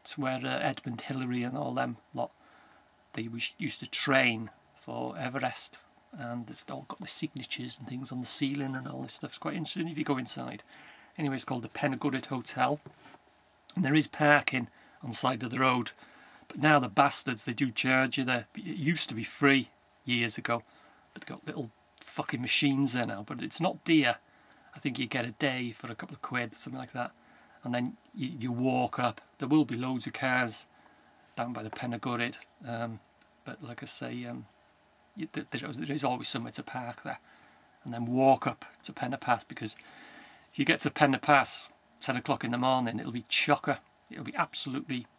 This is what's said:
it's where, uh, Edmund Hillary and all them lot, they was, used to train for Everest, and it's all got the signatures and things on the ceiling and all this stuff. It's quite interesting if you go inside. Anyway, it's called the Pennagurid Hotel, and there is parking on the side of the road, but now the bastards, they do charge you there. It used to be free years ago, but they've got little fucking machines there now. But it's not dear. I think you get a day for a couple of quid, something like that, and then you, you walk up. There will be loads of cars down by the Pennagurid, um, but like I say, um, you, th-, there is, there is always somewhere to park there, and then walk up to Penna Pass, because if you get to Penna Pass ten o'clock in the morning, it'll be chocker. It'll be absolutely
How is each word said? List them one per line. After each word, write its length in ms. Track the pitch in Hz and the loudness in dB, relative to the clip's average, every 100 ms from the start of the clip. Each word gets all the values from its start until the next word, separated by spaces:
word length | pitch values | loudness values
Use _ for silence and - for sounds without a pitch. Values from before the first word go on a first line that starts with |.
it's 160 | - - | -10 -4
where, 240 | 131 131 | -2 -2
uh, 180 | 127 127 | -2 0
Edmund 420 | 147 131 - 113 | -2 -2 -6 -8
Hillary 400 | - 135 127 123 | -6 -4 -2 -2
and 140 | 120 131 | -2 -2
all 180 | 139 | -2
them 240 | 123 127 113 _ | -2 -2 -4 _
lot, 160 | 131 120 _ - - - - _ _ _ | -6 -6 _ -20 -20 -20 -20 _ _ _
they 160 | - 113 | -8 -6
was, 240 | 117 - - | -4 -6 -4
used 220 | 135 - | -6 -6
to 60 | - | -4
train 640 | - - 135 127 113 110 - _ | -2 4 6 6 2 -4 -12 _
for 440 | - - 120 123 - | -20 -10 -6 -6 -4
Everest, 600 | 127 127 127 - - - - _ _ 202 | -6 -2 -4 -4 -12 -14 -20 _ _ -12
and 320 | 120 120 117 | -8 -8 -8
it's 160 | 123 - | -12 -12
all 160 | 135 - | -12 -12
got 120 | - | -12
the 80 | 175 | -2
signatures 720 | - 151 - 123 - 123 - | -2 -2 -6 -8 -6 -6 -8
and 80 | - | -8
things 240 | 123 131 | -8 -6
on 100 | 127 | -8
the 60 | 123 | -4
ceiling 500 | - 139 143 135 131 | -2 -2 -2 -4 -6
and 120 | 131 | -8
all 140 | 131 | -10
this 120 | 131 | -8
stuff. 160 | - 131 | -8 -10
It's 80 | - | -8
quite 180 | 160 156 | -6 -4
interesting 320 | 156 190 165 | -4 -4 -4
if 100 | 156 | -4
you 60 | |
go 120 | 147 135 | 0 0
inside. 460 | 123 - 127 110 - - - - - - | -2 -6 -8 -10 -16 -20 -20 -20 -20 -4
Anyway, 180 | 147 135 | -2 -2
it's 80 | |
called 200 | - 127 | -2 -4
the 40 | 113 | -6
Pennagurid 580 | - 143 131 143 131 - | -2 0 0 -2 -2 -4
Hotel, 540 | 131 117 - 127 147 - - - - _ _ _ _ _ | -6 -4 0 0 0 -6 -20 -20 -20 _ _ _ _ _
and 100 | - | 0
there 100 | 135 | 4
is 140 | 151 143 | 6 4
parking 600 | - 147 147 - 131 117 - - - | 4 6 6 6 -2 -4 -10 -20 -12
on 80 | 127 | -4
the 60 | 110 | 0
side 260 | 127 127 | 2 0
of 80 | 123 | -2
the 80 | 123 | 4
road, 320 | 131 123 113 - - - - - - | 4 4 0 -8 -20 -20 -20 -20 -14
but 100 | - | 2
now 200 | 147 147 | 8 8
the 100 | 123 | 6
bastards, 560 | 98 139 - - 120 | 4 6 4 0 -2
they 80 | - | -2
do 160 | 117 135 | 0 0
charge 480 | 110 127 131 131 127 | 2 4 4 4 0
you 80 | |
there. 220 | 131 123 110 | 0 0 -2
It 100 | - | -10
used 440 | 196 165 151 170 - | -8 -2 2 2 0
to 40 | |
be 100 | 113 | -2
free 440 | 110 - 139 139 120 _ _ _ | -6 4 6 6 4 _ _ _
years 340 | - 123 117 110 | -2 0 0 -2
ago, 240 | 117 117 - - - _ _ | 0 -2 -2 -20 -20 _ _
but 100 | - | -18
they've 60 | - | -14
got 180 | 120 - | -12 -10
little 240 | 151 120 _ _ - | -8 -8 _ _ -18
fucking 400 | - - 143 123 | -10 -6 -4 -4
machines 540 | 123 - 143 135 139 | 0 2 4 4 2
there 100 | 123 | 2
now. 200 | 120 101 104 | -2 -4 -8
But 160 | - | -8
it's 180 | 156 - | -6 0
not 240 | 170 - | 0 0
dear. 320 | - 160 131 113 _ - - - - | 6 6 8 2 _ -20 -20 -20 -20
I 40 | - | -6
think 200 | 139 120 | -4 -2
you 80 | 123 | -2
get 200 | 135 120 | -2 -2
a 60 | |
day 400 | 110 143 127 123 | 0 0 0 -4
for 180 | 113 120 | -6 -12
a 40 | |
couple 200 | 117 - | -10 -12
of 80 | 139 | -10
quid, 320 | - 123 120 | -4 -2 -2
something 240 | - - 131 | -6 -10 -8
like 140 | 127 | -8
that, 200 | 127 123 - - - - - | -6 -6 -6 -20 -20 -20 -12
and 100 | 127 | -2
then 240 | 123 123 - - | 0 0 -4 -16
you, 160 | - 127 143 | -6 -6 -4
you 140 | 123 | -4
walk 460 | 120 127 127 123 - | 0 2 2 0 2
up. 220 | 123 - - _ | -2 -2 -14 _
There 100 | 131 | 4
will 180 | 151 127 | 4 4
be 100 | 120 | 0
loads 300 | 127 127 139 | -2 -2 -4
of 80 | |
cars 500 | - 131 127 120 110 - _ - - _ _ _ - | -2 2 2 2 -2 -12 _ -20 -20 _ _ _ -6
down 160 | 120 | -4
by 100 | 123 | -4
the 80 | 110 | -8
Pennagurid, 680 | - 123 117 131 120 120 - - _ 127 | -6 -6 -4 -2 -2 -2 -4 -18 _ -8
um, 340 | 117 117 110 _ _ - _ | -6 -4 -8 _ _ -20 _
but 180 | - 123 | -16 -14
like 200 | 120 117 | -12 -12
I 40 | 131 | -8
say, 380 | - 123 120 | -8 -6 -8
um, 220 | 123 123 113 _ _ _ _ _ _ | -8 -10 -12 _ _ _ _ _ _
you, 120 | - 160 | -12 -8
th-, 220 | - - | -8 -6
there 180 | 127 - | -6 -6
is, 80 | 131 | -8
there 160 | 151 | -4
is 120 | 147 | 0
always 240 | 139 123 110 | 0 0 0
somewhere 220 | 123 117 | -2 -2
to 100 | - | -8
park 400 | - 131 120 - | -6 -8 -8 -8
there, 160 | - - - - - - _ _ | -8 -10 -12 -20 -20 -20 _ _
and 80 | - | -10
then 140 | 117 117 | -4 -2
walk 400 | 123 135 131 139 | 4 6 6 4
up 180 | 120 - - | -4 -12 -16
to 80 | - | -14
Penna 240 | - 123 135 | -6 -4 -4
Pass, 260 | - 117 | 2 0
because 320 | - - 110 - - - - - - - - | 0 -8 -8 -8 -16 -20 -20 -20 -20 -20 -16
if 80 | - | -2
you 60 | |
get 140 | 139 165 | 2 4
to 100 | 147 | 2
Penna 280 | - 143 131 | 6 6 6
Pass 500 | - 143 123 - - - _ _ | 6 6 6 -2 -6 -14 _ _
ten 160 | - | -2
o'clock 300 | 123 - 139 | -2 0 0
in 60 | 127 | 0
the 80 | 120 | 2
morning, 420 | 127 127 120 113 | 4 4 2 -2
it'll 100 | - | -4
be 120 | 117 | -6
chocker. 560 | - - - 143 - 131 _ _ _ | -2 0 4 4 4 -2 _ _ _
It'll 120 | - | -12
be 140 | 135 - | -8 -2
absolutely 680 | 165 - - 131 - 127 120 | -2 0 -4 -6 -4 -6 -6